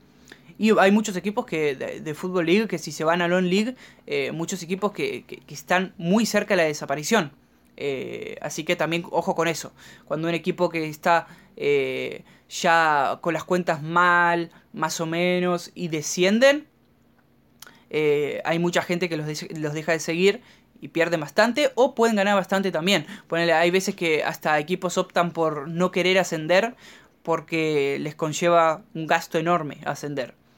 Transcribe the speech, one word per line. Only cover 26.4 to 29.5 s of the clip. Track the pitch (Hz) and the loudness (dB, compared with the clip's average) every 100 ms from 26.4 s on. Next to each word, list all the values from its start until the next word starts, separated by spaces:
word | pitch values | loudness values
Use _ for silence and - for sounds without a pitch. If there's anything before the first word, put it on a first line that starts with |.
| 156 185 233 - - - _ _ | 2 2 2 -6 -20 -20 _ _
porque | - 160 156 160 156 151 139 139 | -4 -4 -2 -2 0 0 0 -2
les | 147 - | -6 -4
conlleva | 156 147 175 170 165 151 - | -4 0 4 6 4 0 -6
un | 160 156 | -8 0
gasto | 170 - 165 | 0 0 -2
enorme | 165 | 0